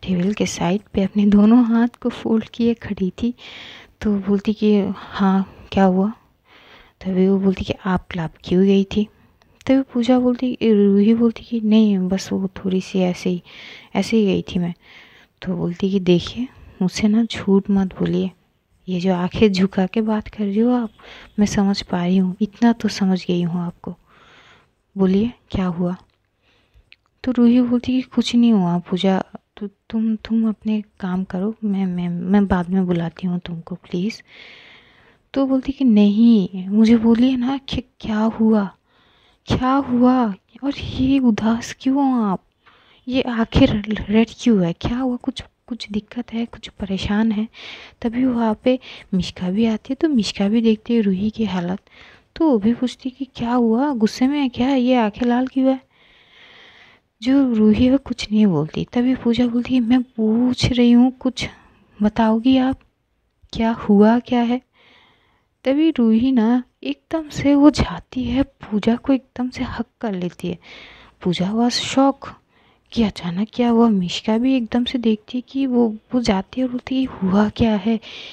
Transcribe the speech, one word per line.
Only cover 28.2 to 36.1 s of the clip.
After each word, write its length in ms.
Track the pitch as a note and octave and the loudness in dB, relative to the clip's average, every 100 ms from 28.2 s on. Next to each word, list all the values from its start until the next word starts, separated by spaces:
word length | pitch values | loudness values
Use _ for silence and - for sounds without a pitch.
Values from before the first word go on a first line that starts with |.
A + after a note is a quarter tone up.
| - | 0
नहीं 180 | A#3+ A#3 | 2 4
हुआ 260 | G#3+ F3 F3 | 2 2 -2
पूजा, 420 | - F3+ F#3+ F#3+ - - - - | -4 -2 0 0 -4 -14 -20 -16
तु-, 120 | G3+ - - | -16 -16 -8
तुम, 240 | A3+ A3 G#3+ | -4 -2 -4
तुम 320 | - A3+ A3 | -2 -2 -2
अपने 320 | G#3 G#3+ G#3+ G3+ _ | -2 -4 -4 -6 _
काम 240 | F#3 F#3 | -6 -6
करो, 300 | F#3+ F#3 G3+ A3 | -4 -4 -4 -4
मैं, 220 | G#3+ F#3+ F#3+ | -4 -2 -2
मैं, 220 | F3 F3 | -4 -4
मैं 380 | F3 F3+ G3+ G3 | -4 0 2 2
बाद 240 | F#3 F3 | 0 0
में 160 | F#3+ F3+ | -2 0
बुलाती 400 | E3+ E3 - F#3 | 0 -2 -6 -6
हूँ 120 | F3+ | -6
तुमको, 360 | - E3 - | -6 -12 -12
प्लीज़।" 480 | F3 - F3+ G3+ - _ - - - - - _ _ _ _ _ | -16 -8 -6 -6 -6 _ -20 -20 -20 -20 -20 _ _ _ _ _
तो 100 | C#4 C4+ | -2 0
बोलती 260 | C4 C4 | 0 -2
कि 120 | - | 0
"नहीं, 840 | C4 G#3 G#3 | 4 6 6